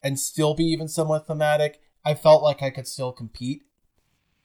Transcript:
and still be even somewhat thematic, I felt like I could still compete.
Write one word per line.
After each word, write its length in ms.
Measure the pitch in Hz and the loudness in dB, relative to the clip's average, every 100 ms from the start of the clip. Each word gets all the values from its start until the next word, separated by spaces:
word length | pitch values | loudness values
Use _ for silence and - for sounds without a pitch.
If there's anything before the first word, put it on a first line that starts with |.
and 160 | 139 135 | -6 -6
still 320 | - - 151 | -6 -2 0
be 120 | 156 | 0
even 240 | 165 160 156 | 0 -2 -4
somewhat 380 | 165 156 156 - | -4 -2 -2 -4
thematic, 540 | 151 151 151 151 - _ _ | -2 0 2 0 -4 _ _
I 100 | 151 | -4
felt 280 | 151 156 156 | 2 6 8
like 200 | 151 139 | 6 0
I 80 | 139 | -4
could 160 | 135 123 | -6 -12
still 260 | - 127 | -8 -8
compete. 500 | 123 117 - 123 143 - _ _ _ _ _ _ _ | -8 -16 -10 -8 -8 -12 _ _ _ _ _ _ _